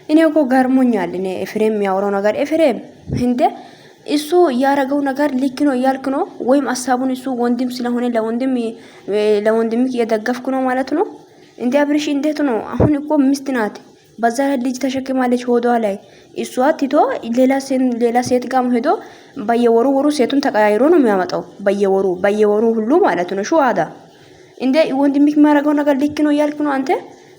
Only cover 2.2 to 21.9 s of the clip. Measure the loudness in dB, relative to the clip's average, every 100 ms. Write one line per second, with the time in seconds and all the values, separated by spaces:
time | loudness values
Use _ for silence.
2.2 | 0 -2 -2 2 2 0 -8 -20 -8 -4
3.2 | -2 0 0 -2 -18 -20 -20 -18 -4 -4
4.2 | 0 2 2 2 0 0 0 -2 -2 -2
5.2 | -2 0 -4 0 0 2 0 -2 -4 -4
6.2 | -4 -6 0 0 0 -6 -2 -2 -2 -4
7.2 | -6 -2 -2 0 -4 -4 -4 -2 -2 -2
8.2 | -2 -2 -2 -2 -4 -8 -20 -18 -6 -2
9.2 | 2 2 2 0 0 0 -2 -2 -2 -2
10.2 | -2 -4 -4 -2 -2 -2 -2 -2 -4 -6
11.2 | -20 -20 -20 -6 -2 0 2 0 0 -2
12.2 | -2 -2 -2 -2 -4 0 0 0 0 2
13.2 | 2 0 -2 -4 -4 -6 -20 -20 _ -2
14.2 | -2 0 -2 -2 -4 -4 -4 -4 -4 -2
15.2 | 0 -2 0 0 2 0 -2 -6 -12 -20
16.2 | -16 -10 -8 -2 0 0 0 2 0 -2
17.2 | -4 2 2 2 -2 -2 0 0 0 0
18.2 | 0 -2 0 -2 0 0 0 -2 -4 -20
19.2 | -18 -10 -2 2 4 4 4 2 2 2
20.2 | 0 2 0 2 2 4 4 4 4 2
21.2 | 0 -4 -8 -4 -2 2 2